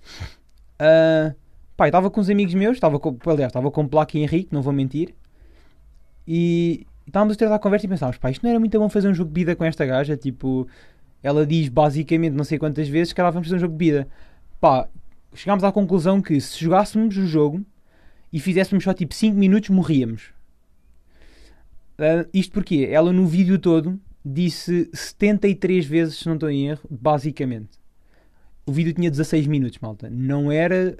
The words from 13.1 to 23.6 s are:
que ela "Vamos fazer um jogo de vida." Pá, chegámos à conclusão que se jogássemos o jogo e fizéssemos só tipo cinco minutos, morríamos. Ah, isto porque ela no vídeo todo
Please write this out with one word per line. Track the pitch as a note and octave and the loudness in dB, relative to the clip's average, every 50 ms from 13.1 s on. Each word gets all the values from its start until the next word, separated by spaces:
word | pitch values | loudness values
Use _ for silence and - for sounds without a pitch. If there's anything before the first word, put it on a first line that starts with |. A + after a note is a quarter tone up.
| - | -2
que | - | 0
ela | F3+ F3 | 0 0
"Vamos | D#3+ F3 E3+ D#3+ | 0 -2 -4 -4
fazer | F#3+ F3+ | -2 -2
um | |
jogo | E3+ F3 D#3+ | -2 -4 -2
de | D3+ F3+ | 0 0
vida." | D#3+ D3 C#3+ C#3 - - - - - - - - - - - | 2 2 2 -2 -4 -12 -18 -20 -20 -20 -20 -20 -18 -8 2
Pá, | - D#3+ C3+ B2+ - - - - - - - - - _ - | 2 4 4 4 0 -4 -10 -14 -16 -18 -20 -20 -20 _ -20
chegámos | - - F3+ G3+ G3 F3+ | -12 -4 -2 0 2 2
à | G3 | 0
conclusão | G3 G#3 G3+ E3+ F#3 F#3+ D3 F3+ F#3+ G3+ | 2 0 0 2 0 2 2 2 2 2
que | F#3+ - D#3+ C#3 | 2 2 0 0
se | B2 - - - | 0 -4 -8 -4
jogássemos | D#3+ E3 F3 F#3+ G#3 - - A3 A3 A3+ G3 G3 | -2 2 2 2 2 2 0 0 0 0 0 0
o | F#3+ | -2
jogo | F3 D#3 D#3 D3 D3 D3 F#3 G3+ - _ _ _ _ _ _ - - - - - - | 0 2 2 2 2 0 -4 -8 -10 _ _ _ _ _ _ -20 -20 -20 -20 -20 -10
e | - D#3+ | -8 -6
fizéssemos | - F#3+ F3 F#3 F#3+ - G3+ F#3+ - | -4 0 0 0 0 2 0 0 0
só | F#3+ F#3 | 0 -2
tipo | - F3 C#3 - | -2 -4 -8 -2
cinco | - - A3 G3+ G3 | 0 0 2 4 4
minutos, | G3 F#3+ G3 G#3+ G#3 - | 4 4 4 2 2 2
morríamos. | F#3+ F#3+ E3+ C#3+ D#3+ C3+ B2+ A2+ A2+ A2 - - - - - _ _ _ _ _ _ _ _ _ - - _ _ _ _ - - - - - - - - - - - - - - - - | 2 2 2 2 2 0 0 -2 -6 -10 -12 -18 -20 -20 -20 _ _ _ _ _ _ _ _ _ -20 -20 _ _ _ _ -20 -20 -20 -20 -20 -20 -20 -20 -20 -20 -20 -20 -20 -20 -10 -2
Ah, | D3+ D#3 E3 E3+ E3 - - | 0 2 2 2 0 0 0
isto | F#3+ F3+ - | -2 -2 0
porque | - G#3 F#3 - F3+ C#3+ C3+ - | -2 -4 -2 0 0 0 0 2
ela | C3 D3+ E3 F3 | 2 2 2 4
no | F3+ F3+ F#3 | 4 2 2
vídeo | E3+ D#3 F3+ G3 F3 G3 | 2 2 2 2 4 2
todo | F3+ | 2